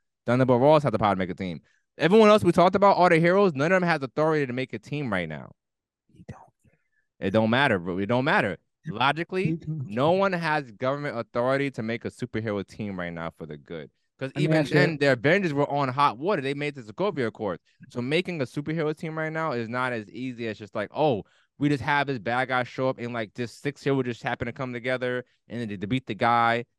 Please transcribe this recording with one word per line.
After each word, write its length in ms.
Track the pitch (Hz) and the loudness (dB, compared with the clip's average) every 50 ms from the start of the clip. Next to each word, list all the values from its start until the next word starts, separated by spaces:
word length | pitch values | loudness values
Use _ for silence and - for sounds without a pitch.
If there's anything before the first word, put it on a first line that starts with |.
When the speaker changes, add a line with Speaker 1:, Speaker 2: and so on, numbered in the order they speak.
| _ _ _ _ _ | _ _ _ _ _
Speaker 1:
Thunderbolt 340 | 120 120 127 131 123 127 120 | 0 2 4 4 4 4 6
Ross 220 | 131 147 156 151 147 | 6 6 6 6 4
has 80 | 123 | 2
the 80 | 107 101 | 0 2
power 160 | 113 101 98 | 2 2 2
to 20 | |
make 120 | 95 92 87 | 2 -2 -4
a 40 | 87 | -4
team. 280 | - 95 90 82 73 - _ _ _ _ _ _ | -6 -6 -6 -8 -10 -12 _ _ _ _ _ _
Everyone 300 | - - 160 196 226 220 | 0 2 6 6 8 8
else 160 | 208 214 214 208 | 8 8 6 6
we 80 | 175 | 4
talked 240 | 170 185 170 190 190 | 4 6 6 4 6
about, 220 | 196 196 202 - | 6 6 6 6
all 100 | 160 175 | 6 6
the 100 | 180 170 | 6 6
heroes, 360 | 160 165 175 180 202 202 190 147 | 6 6 4 4 4 4 2 2
none 180 | 131 143 165 | 0 2 2
of 80 | 190 185 | 2 2
them 80 | 180 | 2
has 160 | 170 160 151 135 | 2 0 0 -4
authority 420 | 123 - 151 151 160 156 151 143 | -4 -2 0 0 2 2 0 0
to 60 | 123 | -2
make 220 | 120 127 131 - - | -4 -6 -6 -6 -8
a 60 | 107 | -10
team 300 | - - 147 147 143 120 | -10 -8 -6 -6 -4 -2
right 200 | 98 92 85 78 | -2 -2 -2 -4
now. 240 | 78 71 62 - - _ _ _ _ _ _ _ _ _ _ _ _ | -8 -10 -12 -16 -20 _ _ _ _ _ _ _ _ _ _ _ _
Speaker 2:
We 120 | - - | -20 -18
don't. 140 | - - - - _ _ _ _ _ _ _ _ _ _ _ _ _ _ - | -18 -18 -18 -20 _ _ _ _ _ _ _ _ _ _ _ _ _ _ -8
Speaker 1:
It 100 | - 98 | -4 0
don't 180 | 95 110 113 110 | 2 2 2 2
matter, 300 | 113 131 143 135 107 92 | 2 2 4 2 2 0
bro. 200 | 85 92 87 95 | -2 -4 -4 -4
It 80 | 101 | -2
don't 180 | 101 120 127 131 | 0 0 0 0
matter. 320 | 156 185 214 135 101 82 - _ _ _ _ - | 2 0 0 0 -2 -4 -8 _ _ _ _ -14
Logically, 680 | 156 101 110 127 139 147 156 170 - 185 185 190 160 165 | -10 -4 0 0 0 0 -2 -6 -6 -4 -4 -2 -2 -4
Speaker 2:
We 120 | 165 - | -6 -8
don't. 220 | 156 156 156 127 | -8 -8 -8 -8
Speaker 1:
no 240 | - 101 117 135 160 | -6 -2 0 2 2
one 220 | 180 190 196 196 180 | 2 2 0 0 -2
has 360 | 170 165 156 156 151 143 120 | -2 -2 -2 -2 -2 -4 -6
government 460 | 104 92 127 131 139 143 147 143 104 | -8 -4 -4 -2 -2 -4 -4 -6 -6
authority 540 | 117 113 - - 120 120 131 135 135 139 139 | -8 -8 -4 -2 -2 0 0 0 0 -2 -4
to 100 | 127 - | -4 -6
make 220 | 110 113 113 117 - | -6 -6 -6 -6 -6
a 80 | 98 | -10
superhero 560 | - - 123 - - 110 110 113 104 101 92 | -8 -8 -8 -6 -6 -4 -4 -2 -4 -4 -4
team 320 | - - - 110 101 98 90 | -6 -8 -10 -8 -8 -6 -6
right 140 | 87 85 85 | -8 -8 -8
now 180 | 85 82 82 - | -8 -8 -10 -10
for 80 | - 85 | -12 -14
the 100 | 76 76 | -14 -14
good. 340 | 76 69 - 87 80 71 - _ _ _ _ _ - | -14 -14 -12 -12 -12 -12 -14 _ _ _ _ _ -12
'Cause 120 | 135 135 - | -12 -8 -4
Speaker 2:
Let 60 | 143 | -2
me 20 | 151 | 0
Speaker 1:
even 140 | 160 156 | 2 2
Speaker 2:
ask 140 | 160 147 127 | 0 0 2
you 40 | 156 | 2
Speaker 1:
then, 220 | - 180 170 160 | 2 2 2 2
the 160 | 139 143 139 131 | 2 2 2 2
Avengers 400 | 120 107 143 175 202 196 165 139 | 2 2 2 2 2 2 0 0
were 160 | 143 147 - | 0 -2 0
on 180 | 139 143 139 | -2 -2 -2
hot 300 | 131 123 143 147 139 104 | -2 0 2 2 2 0
water. 240 | 117 147 190 214 156 | -2 -2 -2 -2 -2
They 120 | 131 135 143 | -2 -4 -4
made 220 | 143 147 147 143 | -4 -6 -8 -8
the 60 | 143 | -10
Sokovia 460 | 113 104 104 - 123 151 156 143 120 | -14 -12 -6 -4 -4 -4 -2 -2 -4
Accords. 360 | 110 - - 110 98 85 - _ _ _ _ - - | -4 -4 -6 -6 -6 -6 -8 _ _ _ _ -20 -12
So 120 | - 123 | -8 -6
making 400 | 120 131 151 175 180 - 175 160 | -4 -2 -2 -2 -2 -4 -4 -6
a 40 | 131 | -6
superhero 500 | - - 151 143 156 156 170 151 151 156 | -6 -6 -6 -6 -4 -4 -2 -2 -4 -4
team 220 | - - 156 160 | -6 -8 -8 -6
right 140 | 160 156 156 | -6 -6 -6
now 220 | 160 160 160 160 127 | -4 -4 -4 -4 -4
is 160 | 120 117 107 | -4 -4 -4
not 240 | 120 127 127 127 123 | -4 -4 -2 -2 -4
as 160 | 113 107 95 | -6 -8 -10
easy 380 | - 113 131 131 123 113 117 | -10 -10 -10 -8 -8 -6 -6
as 100 | 113 104 | -6 -6
just 180 | - 107 98 - | -8 -12 -10 -6
like, 140 | 113 101 - - | -6 -6 -4 -2
"Oh, 300 | 127 151 151 120 98 - _ _ _ _ _ _ | 0 2 2 2 0 -4 _ _ _ _ _ _
we 100 | - 143 143 | -4 -2 0
just 140 | 147 131 107 | 0 0 0
have 240 | 151 147 143 139 | 0 0 2 0
this 120 | 139 139 117 | 0 -4 -4
bad 300 | 90 117 117 127 131 123 | -4 -2 -2 -2 -2 0
guy 140 | 131 127 123 | -2 -2 -2
show 260 | - - - 131 131 | -4 -4 -4 -2 -2
up 80 | 131 | -2
and, 160 | - 117 120 123 | -4 -6 -8 -6
like, 200 | - 110 95 - | -6 -8 -8 -8
just 280 | - 123 113 - - | -8 -8 -8 -8 -8
six 200 | - 143 139 - | -8 -8 -8 -4
heroes 220 | - 143 139 135 127 | -2 0 0 0 0
just 180 | 123 117 - - | -2 -6 -6 -6
happen 220 | 127 123 - 127 | -6 -4 -4 -6
to 80 | 117 113 | -8 -8
come 200 | - 135 127 123 | -8 -8 -8 -8
together 500 | 120 113 131 127 123 127 123 127 123 120 _ _ _ _ | -6 -4 -4 -4 -2 -2 -4 -4 -6 -8 _ _ _ _
and 120 | - - 120 | -12 -8 -8
then 60 | 120 | -6
they 180 | 104 104 95 104 | -6 -6 -6 -4
beat 200 | 95 123 131 - | -2 -2 -2 -4
the 80 | - 110 | -6 -2
guy 520 | 90 120 117 120 117 117 117 117 120 117 - _ | 0 2 4 4 4 4 4 2 0 -4 -8 _